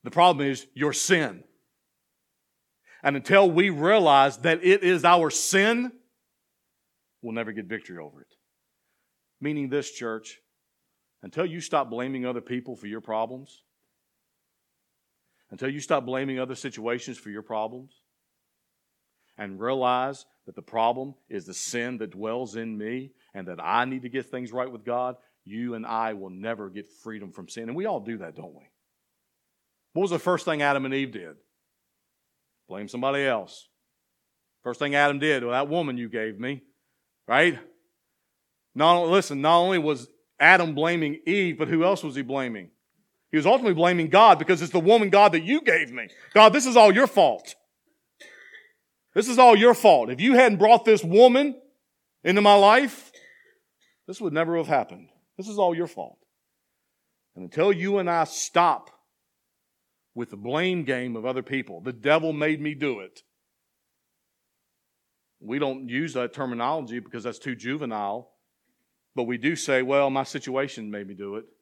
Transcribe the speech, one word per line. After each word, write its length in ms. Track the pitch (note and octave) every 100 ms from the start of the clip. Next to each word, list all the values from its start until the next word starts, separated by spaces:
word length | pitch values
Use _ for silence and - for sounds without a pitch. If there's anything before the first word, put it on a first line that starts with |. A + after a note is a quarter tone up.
The 60 | -
problem 360 | D#3+ F3+ D3 C#3
is 200 | C3 -
your 180 | - D3
sin. 520 | - - F#3 C3+ F2+ _ _ _ _ _ _ _ _ _ _ _ _ _ _ _ _
And 140 | C#3+ C#3
until 340 | - G3 G3
we 200 | E3 G3
realize 680 | D3+ E3 A3 E3 C#3 C#3 B2+
that 240 | D#3+ E3
it 200 | F3+ G3+
is 220 | F3+ F3+
our 260 | E3+ F3 D#3+
sin, 640 | - - F#3+ G#3 A#3 B3 - _ _ _ _ _ _ _ _ _ _ _ _
we'll 120 | A#2
never 180 | A2+ A2
get 140 | G#2+ F#2
victory 320 | G#2+ - F2
over 220 | D2+ C#2
it. 80 | _ _ _ _ _ _ _ _ _ _ _ _
Meaning 300 | C#3+ D3+ C3+
this, 200 | C#3+ -
church, 500 | - A#2+ A2 - - _ _ _ _ _ _ _ _
until 240 | G2 D3 F3+
you 160 | E3
stop 260 | - D#3 B2
blaming 380 | A#2 B2+ C3 B2
other 160 | B2
people 340 | - B2 B2 A#2+
for 100 | G#2
your 140 | A2
problems, 640 | A2 A2 A2+ C3 C#3 _ _ _ _ _ _ _ _ _ _ _ _ _ _ _ _ _ _ _ _
until 200 | G#2 C3
you 100 | C#3+
stop 240 | - D3+
blaming 340 | B2 C3 C#3 C3
other 160 | B2+
situations 640 | B2+ C3+ A#2 A2+ B2 B2+ A#2+
for 140 | G#2+
your 120 | G#2
problems, 600 | G#2+ A2 A2 B2 C3+ _ _ _ _ _ _ _ _ _ _ _ _ _ _ -
and 220 | G#2 F#2+
realize 640 | A#2 C3+ B2+ B2 C3 C#3 _ _ -
that 80 | -
the 60 |
problem 520 | - A2+ A2+ B2 C3+ C3+ _
is 160 | G2+
the 80 | F2
sin 460 | F#2 - A#2+ A#2+ B2
that 140 | G#2+
dwells 440 | F#2 A2 A#2 B2 G#2+
in 220 | A2+ G#2+
me 320 | G#2+ B2+ C3+ _ _
and 140 | G2 F2+
that 140 | F2
I 220 | E2 A2
need 180 | B2+ C3
to 60 | B2
get 220 | C3 B2+
things 200 | B2+ B2
right 200 | B2 B2+
with 120 | A#2
God, 340 | G#2+ A#2+ B2+ B2+ _ _
you 300 | F#2+ G#2+ A#2+
and 100 | A2+
I 300 | A#2 A2+ A2+
will 160 | G#2 F#2+
never 400 | F#2 A2 A2+ G2
get 180 | G2 G2+
freedom 440 | _ A2+ A2 G2
from 140 | E2+ F2
sin. 180 | -
And 120 | A2+ D3
we 80 |
all 160 | G#3 D#3
do 160 | G#2 A2
that, 180 | E2+
don't 200 | D#2+ D#2
we? 160 | C#2+ _ _ _ _ _ _ _ _ _ _ _ _ _
What 100 | E3
was 80 | F#3+
the 80 | E3+
first 280 | - E3+ -
thing 160 | D3+
Adam 240 | C#3+ C#3 C3+
and 80 |
Eve 180 | C3+ C3+
did? 240 | A2 E2+ D2 _ _ _ _ _ _ _ _ _ _ _ _ _
Blame 220 | F#2+ G#2
somebody 360 | B2 C3 C#3
else. 440 | C#3 A2+ F2+ - _ _ _ _ _ _ _ _ _ _
First 160 | B2 A#2
thing 160 | C#3+
Adam 240 | C#3+ C#3+ C#3
did, 260 | D3+ C3+
"Well, 80 | A#2+
that 160 | B2 C#3+
woman 300 | E3 D3+ B2
you 100 | A#2
gave 320 | A2+ A2 G2+
me," 220 | B2+ C#3 _ _ _ _ _ _ -
right? 320 | B2+ E3+ C3+ - _ _ _ _ _ _ _ _ _ _
Not, 300 | B2 D#3+ F3 E3+
listen, 320 | F#3+ F#3 C#3+
not 160 | D3 E3+
only 200 | F3+ F#3
was 300 | D3+ C3+ A#2+ _ _ _
Adam 360 | D3 F#3 E3
blaming 460 | C#3+ D#3+ E3+ D3+ D#3 D#3+
Eve, 320 | G3+ F3+ D3
but 100 | D#3
who 160 | D#3+
else 180 | F3 G3
was 120 | D#3+
he 80 | C3+
blaming? 480 | B2+ C3+ B2+ A2 F2+ _ _ _ _ _ _
He 60 | D#3
was 100 | D3+
ultimately 280 | B3+ A3+
blaming 340 | E3 F3 F3+ D#3+
God 300 | F#3+ A3 E3
because 240 | D#3 F3
it's 100 | E3
the 80 | F3+
woman, 300 | E3+ A3+ G3+
God, 220 | G3+ G#3
that 120 | E3
you 160 | E3 D4+
gave 320 | A#3 E3 C#3
me. 160 | B2 G#2+ - -
"God, 200 | G#3+ G#3+
this 120 | C#4+ B3+
is 100 | A#3+
all 180 | G#3+
your 120 | G3 C#4
fault. 480 | G3+ D3+ G#2 - - _ _ _ _ _ _ - - - - _ _ _ _ _
This 140 | - A#3
is 80 | A#3+
all 180 | B3 G#3
your 160 | A#3
fault. 380 | A3+ G#3+ D3 A2+
If 100 | B2+
you 140 | A3
hadn't 240 | B3 B3 G3
brought 260 | G#3+ A3+
this 180 | A3+ G#3+
woman 560 | E3 F#3+ B3 B3 D4 - _ _ _ _ _ _
into 200 | E3 G3
my 120 | G#3
life, 560 | G3+ G3 A#3+ C#4 - - - _ _ _ _ _ _ _ _ -
this 140 | F#3+
would 140 | G3
never 240 | D3+ E3 E3+
have 80 | D3+
happened. 420 | C#3+ G#2+ F2+ - _ _ -
This 100 | G3
is 100 | G#3
all 160 | F3+
your 120 | E3 E3+
fault." 320 | - C#2+ _ _ _ _ _ _ _ _ _ _ _ _
And 100 | -
until 280 | F2+ - G3
you 240 | F#3 F#3+ G3+
and 140 | F3
I 140 | E3+
stop 680 | D#3 - - F3 E3+ C3 - _ _ _ _ _ _ _ _ _ _ _ _
with 140 | A#2+ A#2
the 80 | G2+
blame 480 | A2 D3 F#3 F3+
game 320 | C#3 B2+ B2 A2+
of 80 |
other 180 | A#2+ B2+
people, 380 | A#2+ C3+ A#2+ E2+
"The 140 | A2+
devil 400 | A#2 C3+ D#3+ D#3+
made 260 | D3+ D3+ D#3
me 140 | D3+
do 260 | C#3+ C#3+ A2
it." 220 | F#2+ _ _ _ _ _ _ _ _ _ _ _ _ _ _ _ _ _ _ _ _ _ _ _
We 180 | G2+ C3+
don't 300 | C#3+ C3+ B2+
use 240 | B2 D#3+
that 220 | B2+ A#2+
terminology 640 | C#3+ C3 A#2 A#2+ D#3 B2 A#2+
because 260 | - B2
that's 140 | A#2 G#2+
too 160 | C#3
juvenile. 800 | A#2+ A#2+ D3+ C3 A2 G2+ A2 B2 _ _ _ _ _ _ _ _
But 100 | -
we 140 | A#2+ B2
do 180 | C#3 E3+
say, 240 | - C3
"Well, 300 | B2+ C#3 C#3
my 140 | C3+
situation 640 | C3+ C#3+ C3+ C3 C#3 - G#2+
made 160 | G#2 G2
me 80 |
do 220 | G2 G2+ G#2
it." 100 | A2+ _